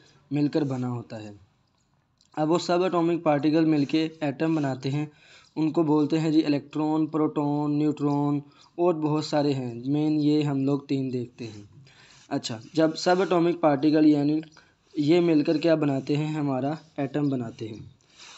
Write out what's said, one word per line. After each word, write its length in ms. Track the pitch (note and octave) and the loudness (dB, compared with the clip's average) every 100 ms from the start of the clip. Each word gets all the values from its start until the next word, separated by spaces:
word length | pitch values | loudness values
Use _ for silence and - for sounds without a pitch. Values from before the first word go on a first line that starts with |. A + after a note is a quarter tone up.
| _ _ _ | _ _ _
मिलकर 320 | D3 D3 D#3+ | -2 0 0
बना 240 | C#3+ B2+ B2+ | -2 -4 -4
होता 280 | A#2+ A2+ A2+ | -6 -8 -14
है। 180 | G#2+ G2+ G2 _ _ _ _ _ _ _ _ - | -14 -18 _ _ _ _ _ _ _ _ _ -4
अब 100 | D#3 | 0
वो 100 | F3 | 0
subatomic 640 | - F3 F#3 F3+ E3 E3 | 2 0 2 2 0 0
पार्टिकल 440 | E3 D3 D3+ D#3+ D#3+ | 2 2 2 2 2
मिलके 440 | D3+ C#3 D#3+ D#3+ D#3+ | 2 2 0 -2 -4
एटम 340 | D3 B2+ D#3+ D#3+ | -6 -2 -2 0
बनाते 320 | C#3+ C3 C#3 | -2 -4 -4
हैं, 240 | D3 D3 - _ - _ - | -4 -6 -10 _ -20 _ -4
उनको 280 | D#3 E3 | 0 0
बोलते 320 | D#3 D3+ C#3+ D#3+ | 2 2 2 0
हैं 160 | D#3+ | 2
जी 80 | D3+ | 2
इलेक्ट्रॉन, 680 | D#3 C#3+ C#3+ D3 D#3 D#3 D#3 | 2 -2 -2 -4 -2 0 0
प्रोटॉन, 720 | D#3+ D#3 D#3 D3 D3 D3 D3 | 0 0 0 -2 0 0 0
न्यूट्रॉन 680 | D3+ C#3+ C#3+ C#3+ C#3+ D3 C#3+ _ _ - | 0 0 0 0 0 -2 -6 _ _ 0
और 160 | F3 | 0
बहुत 300 | D#3+ D3+ D3+ | 2 0 -2
सारे 280 | D3 D3+ C#3+ | 0 0 0
हैं, 380 | C3+ B2 A#2 B2+ | 0 -4 -8 -2
मेन 300 | D3 D#3 D3+ | 0 0 2
ये 220 | D3 D3+ | 2 2
हम 240 | D3 C#3 C3+ | 0 0 0
लोग 220 | C#3+ C#3 | -2 -2
तीन 220 | C#3 C3 | -4 -2
देखते 340 | B2 A#2+ - | -6 -8 -12
हैं। 260 | A#2 G#2 G#2 - - - - - - | -14 -14 -20 -20 -20 -20 -20 -20 -8
अच्छा, 300 | C3+ - A2+ A#2 | -8 -6 -10 -6
जब 200 | D#3 D#3 | 0 0
subatomic 600 | D#3 F3+ F3+ F3+ F3+ E3+ | 2 0 2 2 2 2
पार्टिकल 520 | E3+ D#3+ C#3 D3+ D#3 D3+ | 2 2 2 2 4 6
यानी 360 | D3 C#3+ D#3 D#3+ - _ _ _ - | 4 2 -2 -6 -18 _ _ _ -4
ये 220 | D3 F3 | 2 4
मिलकर 380 | E3+ D#3 D#3 D#3 | 4 2 2 0
क्या 180 | E3 D#3 | 2 2
बनाते 380 | D3 C3+ C3+ | 2 -2 -2
हैं, 200 | D3 D3+ | -2 -2
हमारा 440 | D#3 C#3+ B2+ C#3 D#3 - - | -2 -2 -2 -4 -6 -10 -8
एटम 300 | C#3 D3+ D3 | -4 -2 -2
बनाते 360 | C3+ A2+ - A2 | -2 -6 -10 -12
हैं। 240 | G#2+ - - _ _ - | -12 -16 -20 _ _ -20